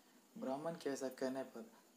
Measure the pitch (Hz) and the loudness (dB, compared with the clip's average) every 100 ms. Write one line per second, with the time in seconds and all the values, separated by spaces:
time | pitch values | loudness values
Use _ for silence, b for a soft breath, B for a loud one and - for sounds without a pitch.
0 | B B - - 127 135 165 170 143 135 | B B -16 -4 0 2 0 0 0 2
1 | 135 - 131 131 127 117 110 B - | 0 2 0 2 -2 -6 -10 B -14